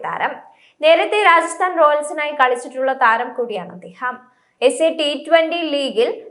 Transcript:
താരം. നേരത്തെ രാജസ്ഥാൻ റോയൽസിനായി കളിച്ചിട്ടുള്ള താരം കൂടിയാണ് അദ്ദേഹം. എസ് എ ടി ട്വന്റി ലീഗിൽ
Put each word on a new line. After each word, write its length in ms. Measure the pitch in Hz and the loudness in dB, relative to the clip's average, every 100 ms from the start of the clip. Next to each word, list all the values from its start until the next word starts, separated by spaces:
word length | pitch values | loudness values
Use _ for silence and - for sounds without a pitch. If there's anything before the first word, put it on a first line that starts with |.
താരം. 440 | 160 170 247 - - _ _ _ | -6 -6 -6 -6 -16 _ _ _
നേരത്തെ 420 | 302 330 415 415 | 2 4 2 2
രാജസ്ഥാൻ 560 | 392 339 330 - 370 339 | 4 4 2 -2 -2 2
റോയൽസിനായി 520 | 294 294 294 311 294 | 4 2 -2 -6 -4
കളിച്ചിട്ടുള്ള 640 | 294 254 247 269 262 262 | 0 0 0 -6 -4 -4
താരം 400 | 262 240 226 247 | 2 2 2 -2
കൂടിയാണ് 400 | 254 233 196 175 | -6 -6 -8 -10
അദ്ദേഹം. 460 | 180 175 - 254 240 _ _ _ _ | -14 -20 -10 -8 -10 _ _ _ _
എസ് 200 | 240 277 | 0 4
എ 60 | 320 | 2
ടി 360 | 320 294 285 311 | 0 -2 -4 2
ട്വന്റി 280 | 330 320 339 | 2 2 -2
ലീഗിൽ 640 | 320 285 269 202 262 - - | -2 -2 -2 0 0 -2 -12